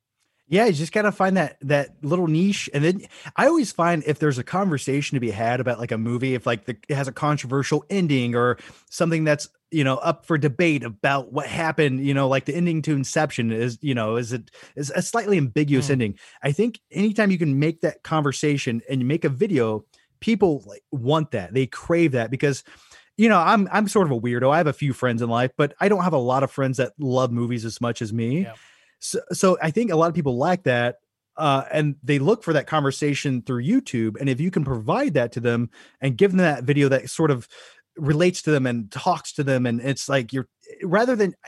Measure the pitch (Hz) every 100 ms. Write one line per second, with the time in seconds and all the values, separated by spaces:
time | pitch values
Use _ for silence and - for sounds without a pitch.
0 | _ _ _ _ - 180 233 147 165 214
1 | 208 - 190 190 147 - 139 143 139 -
2 | 143 180 170 156 196 196 - 147 156 190
3 | - - 147 - 262 330 226 - 165 170
4 | 151 143 151 123 - 180 196 143 - 143
5 | 143 135 117 101 117 123 123 117 120 113
6 | 117 120 131 127 123 120 - 117 - 139
7 | 135 - 147 147 123 135 127 151 - 196
8 | 175 135 123 120 123 117 - - _ -
9 | 170 165 156 147 - _ - 160 135 -
10 | - - - 160 147 117 170 143 120 101
11 | 139 139 104 135 147 135 160 147 147 131
12 | 139 139 135 135 - 165 175 160 151 143
13 | 131 160 156 - 113 113 123 113 147 120
14 | 110 117 117 123 - - - - 143 -
15 | 180 233 202 190 131 151 147 135 143 135
16 | 107 98 - - 139 143 233 - _ 151
17 | 214 208 202 180 165 135 156 165 160 -
18 | - 160 143 127 151 143 131 117 - 135
19 | 123 165 147 131 208 143 110 107 - _
20 | _ _ - 220 196 143 - - - 139
21 | 120 160 151 113 87 120 127 - - 170
22 | 165 127 113 131 143 135 - - _ -
23 | _ - 226 190 165 214 190 190 208 214
24 | 165 120 120 120 131 156 151 - 143 -
25 | 123 113 120 117 127 - 147 - 196 202
26 | 175 151 123 131 135 - 135 131 123 -
27 | 139 127 127 117 120 120 113 - 117 113
28 | 110 113 117 151 196 113 - _ _ _
29 | - - - 180 190 180 160 208 233 160
30 | 165 165 139 120 160 180 143 120 120 -
31 | _ _ _ - 151 135 - 151 151 139
32 | 123 143 143 226 - 151 - 156 139 -
33 | 147 139 147 127 123 123 131 262 269 120
34 | 110 107 139 123 175 185 135 120 110 214
35 | 285 139 117 120 120 117 117 - - -
36 | 139 113 196 185 175 135 127 143 139 131
37 | - - 160 127 - - - _ _ -
38 | 143 151 180 180 156 147 127 120 104 -
39 | 185 165 - - 139 127 123 117 131 135
40 | - 139 113 131 123 _ - - 185 196
41 | 247 233 190 -